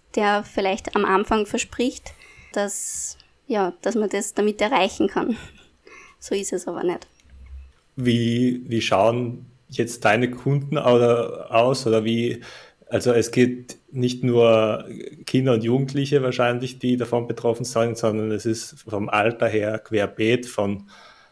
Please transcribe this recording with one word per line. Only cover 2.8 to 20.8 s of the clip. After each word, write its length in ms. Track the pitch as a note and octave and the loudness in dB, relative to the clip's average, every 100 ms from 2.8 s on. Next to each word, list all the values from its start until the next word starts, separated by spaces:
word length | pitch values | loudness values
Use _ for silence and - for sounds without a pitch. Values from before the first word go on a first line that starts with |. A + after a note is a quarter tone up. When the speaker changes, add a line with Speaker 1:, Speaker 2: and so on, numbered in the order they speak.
| - - - - _ _ - | -8 -8 -10 -12 _ _ -4
Speaker 1:
ja, 260 | A3 F#3 F3 | -2 -2 -2
dass 120 | G#3 | -2
man 140 | A3+ G#3+ | 0 -2
das 260 | G3 A3 | -2 -4
damit 260 | - G#3 G#3 | 0 0 2
erreichen 480 | G#3 C4 F#3+ - G3+ | 0 2 0 0 -2
kann. 280 | - - G#3+ | 0 -2 -4
<laughs> 40 | - - _ _ - - - - | -8 -20 _ _ -20 -20 -20 -16
So 120 | - G3 | -6 -6
ist 160 | G3 | -4
es 160 | F#3 F#3 | -6 -6
aber 160 | F3 | -4
nicht. 240 | F3 E3+ - _ - - - - - _ _ - | -4 -4 -10 _ -20 -20 -18 -18 -18 _ _ -2
Speaker 2:
Wie, 680 | B2 A#2+ A#2 A#2 B2 B2 - | 0 2 2 2 0 0 -4
wie 120 | A2+ | -2
schauen 640 | - F#2+ A2 A#2+ A#2+ B2 - _ - | 2 4 4 2 -2 -8 -16 _ -12
jetzt 360 | - A#2 - | -4 -4 0
deine 260 | G#2+ A2 B2 | 2 4 2
Kunden 480 | - C#3 C#3+ C#3+ D3 | -2 -2 -2 -2 0
oder, 720 | B2 A#2+ A#2+ A#2+ A2+ E2+ - | 4 6 6 4 0 -6 0
aus? 320 | A#2 B2 C3 | 2 4 2
Oder 200 | A2+ A2 | 2 2
wie, 380 | A2 A#2 A#2 A#2+ - - - _ - | 2 0 -2 -4 -12 -20 -20 _ -4
also 220 | A2+ B2 | -2 2
es 200 | A#2 A2 | 2 2
geht 440 | - B2 - - - _ | 4 4 2 -12 -20 _
nicht 320 | C3 B2 B2 | -2 -2 0
nur 600 | B2+ A#2+ A#2 A2 A2 G#2+ F#2+ - - - - | 2 6 6 6 4 -2 -8 -14 -16 -16 -2
Kinder 280 | B2+ C3 | 0 2
und 100 | A2+ | 2
Jugendliche 580 | A2+ B2+ C3+ C#3 C#3 C#3+ | 2 0 0 -2 0 0
wahrscheinlich, 560 | B2+ B2 B2 A#2+ B2+ - | 0 0 0 0 -6 -4
die 180 | B2+ B2 | 0 0
davon 300 | A#2 A#2+ A#2+ | 0 -2 -2
betroffen 380 | - A#2+ A#2 | -2 -2 -2
sind, 340 | B2 A2+ A#2 A2+ | -2 0 0 0
sondern 320 | A2+ G#2+ G#2+ | -2 0 -2
es 160 | G#2 A#2 | -4 -2
ist 380 | A2+ - - - | -4 -6 -16 -8
vom 200 | G2+ G#2 | -6 0
Alter 400 | G#2 G#2+ A#2 A#2 | 2 2 2 0
her 320 | G#2+ G#2 G#2+ | 0 -2 -6
querbeet, 640 | - G#2+ G2 - A2 A#2+ B2 | -4 -2 -2 0 0 0 -2
von, 380 | - G2+ G2+ | -4 -2 -4